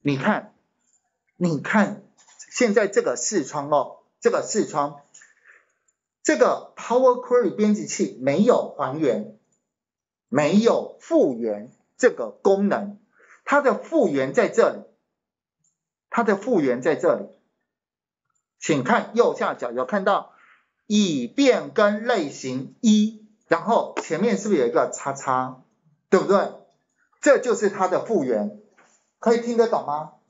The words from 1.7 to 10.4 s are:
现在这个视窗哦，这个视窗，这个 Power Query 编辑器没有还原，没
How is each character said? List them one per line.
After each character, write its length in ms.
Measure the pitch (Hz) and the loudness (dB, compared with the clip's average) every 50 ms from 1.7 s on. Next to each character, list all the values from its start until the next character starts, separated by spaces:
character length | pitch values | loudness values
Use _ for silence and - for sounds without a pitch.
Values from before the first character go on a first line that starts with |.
| - 214 196 - - - - _ _ _ _ _ _ _ - _ | 0 0 0 0 -4 -12 -18 _ _ _ _ _ _ _ -20 _
现 220 | - - 254 220 202 | -2 -2 0 2 2
在 120 | 233 208 | 0 0
这 160 | 190 - 240 | 2 0 -2
个 140 | - 147 123 | -2 -2 -4
视 280 | 123 - - 220 185 131 | -4 -6 -4 -4 -4 -4
窗 240 | - - 151 139 147 | -4 -8 -8 -2 0
哦， 260 | 156 143 123 - - - _ _ _ _ | 0 0 0 -2 -10 -20 _ _ _ _
这 100 | - - | -2 -2
个 100 | - 151 | 0 0
视 240 | - - - 214 156 | -4 -4 -4 -4 -4
窗， 360 | 131 151 151 143 147 - - _ _ _ - - _ _ _ _ - - _ _ _ _ _ _ _ _ _ _ _ _ _ | -2 -2 -4 -4 -4 -6 -14 _ _ _ -20 -20 _ _ _ _ -20 -20 _ _ _ _ _ _ _ _ _ _ _ _ _
这 140 | _ - 311 | _ 0 4
个 360 | 233 247 190 135 - - - _ | 4 4 2 2 -2 -6 -16 _
Power 440 | - - - 233 254 262 254 240 247 | -18 -6 0 2 4 4 4 2 2
Query 320 | - - 247 247 226 170 - | -2 0 2 2 2 2 0
编 180 | 202 214 208 208 | 0 2 2 2
辑 140 | 180 156 - | 0 -2 -8
器 280 | - - 202 - - 113 | -4 -4 -4 -4 -4 -4
没 220 | 127 135 143 165 214 | -2 0 2 4 4
有 280 | 247 190 139 - - - - | 4 4 2 0 -6 -6 -6
还 220 | 139 131 139 156 | -6 -6 -4 -2
原， 360 | 156 131 107 104 104 - - _ _ _ _ _ _ _ _ _ _ _ _ _ _ _ _ _ _ _ | 0 0 0 -2 -6 -10 -18 _ _ _ _ _ _ _ _ _ _ _ _ _ _ _ _ _ _ _
没 300 | 113 143 | -2 0